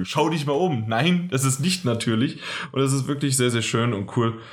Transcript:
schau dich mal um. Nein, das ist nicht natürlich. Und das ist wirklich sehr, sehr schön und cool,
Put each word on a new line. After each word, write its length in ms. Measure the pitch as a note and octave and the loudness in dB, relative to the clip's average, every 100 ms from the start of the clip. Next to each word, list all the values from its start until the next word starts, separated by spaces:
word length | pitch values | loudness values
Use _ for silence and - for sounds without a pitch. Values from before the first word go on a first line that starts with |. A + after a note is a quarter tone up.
schau 260 | F#2 - D#3+ | -4 0 0
dich 160 | D#3+ C#3 | 0 0
mal 80 | |
um. 320 | C#3+ F#3 C3+ A2 | 0 2 0 -2
Nein, 400 | A2+ D#3 F3+ F3 | 0 2 2 0
das 140 | C3 | 0
ist 160 | C3+ C3 | 0 2
nicht 240 | D3+ F#3 | 0 0
natürlich. 560 | B2 A#2 A#2+ A2+ C#3 - - - - | 0 0 0 2 0 -2 -10 -10 -6
Und 80 | C3 | 0
das 140 | C3+ | 0
ist 120 | C#3 C3 | 0 -2
wirklich 300 | C#3+ C#3+ C3 | -2 0 2
sehr, 140 | B2 | 2
sehr 100 | A#2 | 2
schön 320 | A2 A#2 A#2 | 0 0 2
und 240 | G#2 G2 - | 0 -2 0
cool, 220 | A2+ A2+ - | 0 0 -12